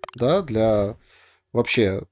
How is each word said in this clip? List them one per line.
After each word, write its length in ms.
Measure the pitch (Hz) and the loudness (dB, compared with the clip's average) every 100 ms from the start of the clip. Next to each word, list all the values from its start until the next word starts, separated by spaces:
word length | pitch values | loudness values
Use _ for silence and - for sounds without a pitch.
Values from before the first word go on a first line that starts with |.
| - | -18
да, 260 | 123 120 180 | -4 0 0
для 560 | 160 110 110 107 101 113 _ _ _ _ _ | 0 0 2 2 0 -6 _ _ _ _ _
вообще 520 | 117 113 - 104 95 - | -4 0 2 0 0 -8